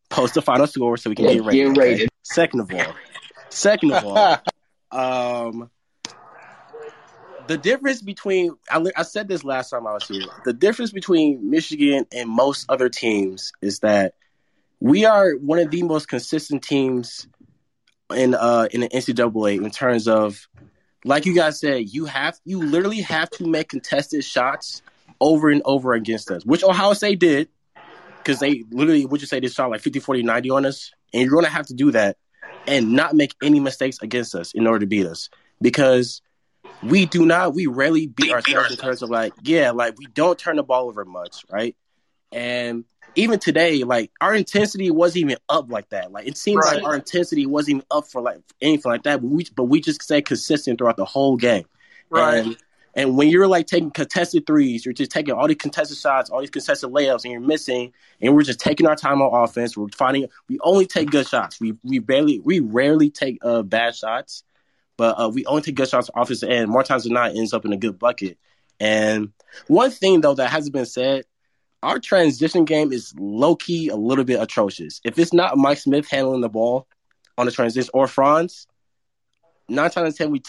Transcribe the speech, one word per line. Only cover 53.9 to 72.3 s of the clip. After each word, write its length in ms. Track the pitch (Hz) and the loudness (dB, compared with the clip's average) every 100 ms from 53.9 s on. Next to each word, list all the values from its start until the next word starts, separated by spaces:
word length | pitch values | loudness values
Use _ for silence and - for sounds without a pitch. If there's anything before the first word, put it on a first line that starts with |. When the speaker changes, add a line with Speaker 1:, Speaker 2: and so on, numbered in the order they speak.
Speaker 1:
contested 560 | - 147 - - 170 147 | -4 -4 -2 0 0 2
threes, 380 | 151 135 117 | 4 4 0
you're 80 | 131 | -6
just 180 | 120 131 | -6 -4
taking 220 | 160 147 | -4 -4
all 160 | 117 151 | 0 0
these 80 | 151 | 0
contested 400 | 143 170 147 147 | -2 -4 -4 -4
shots, 320 | 147 135 - | 0 0 -2
all 120 | 127 | -6
these 100 | 139 | -6
contested 400 | 143 - 139 131 | -6 -4 -4 -2
layups, 340 | 139 139 120 | 0 0 0
and 80 | 120 | -4
you're 80 | 120 | -4
missing, 540 | 131 156 - 123 123 _ _ _ | -2 -2 -2 -4 -6 _ _ _
and 140 | 123 | 4
we're 80 | 147 | 6
just 180 | 143 120 | 4 0
taking 260 | - 147 165 | -2 2 2
our 100 | 151 | 2
time 260 | 143 139 | 0 2
on 220 | 135 120 | 2 4
offense. 340 | 117 120 117 107 | 2 0 -6 -6
We're 100 | 104 | -10
finding, 380 | - 131 135 131 _ - | -2 0 0 -4 _ -12
we 100 | 127 | -2
only 240 | 170 196 | 2 4
take 260 | 185 185 147 | 2 0 0
good 160 | 147 - | 0 0
shots. 320 | 123 92 - | -2 -4 -6
We, 160 | 113 110 | -6 -6
we 180 | 123 135 | -4 -4
barely, 380 | 107 135 151 120 | 2 2 2 2
we 200 | 131 185 | 0 0
rarely 480 | 117 113 143 156 147 | 2 2 2 4 2
take, 300 | - 135 117 | 2 -6 -4
uh, 220 | 120 117 | -2 -2
bad 320 | 101 110 117 | 0 -2 -2
shots. 480 | - 110 120 - - - _ _ _ _ - | -4 -6 -6 -8 -18 -20 _ _ _ _ -2
But, 200 | 117 110 | 0 2
uh, 100 | 113 | -2
we 160 | 123 | -2
only 160 | 127 151 | -2 -2
take 140 | 151 | -2
good 160 | 139 131 | -4 0
shots 180 | 127 120 | 0 -2
on 140 | 120 | -4
offensive 260 | 123 117 101 | -2 -4 -2
end. 220 | 123 107 | 0 2
More 120 | 123 | 0
times 220 | 131 131 | 0 -2
than 80 | 113 | 0
not, 200 | 120 117 | -2 0
it 60 | 104 | -2
ends 140 | 110 | -4
up 140 | 113 104 | -4 -4
in 60 | |
a 20 | 101 | -4
good 220 | 110 92 | -4 -2
bucket. 400 | 120 - 95 - _ _ _ - | -2 -2 -8 -12 _ _ _ -4
And 520 | 107 107 107 107 104 _ _ - - | 0 2 2 0 -4 _ _ -14 2
one 240 | 170 254 | 4 4
thing, 320 | - 190 180 | 2 4 6
though, 120 | 147 | 4
that 140 | 135 127 | 2 0
hasn't 240 | 156 147 | -2 -4
been 140 | 135 120 | -6 -6
said, 380 | - 131 135 - _ _ _ _ _ | -2 -2 -2 -6 _ _ _ _ _
our 160 | 147 - | -6 -6
transition 680 | - 190 160 | 0 4 4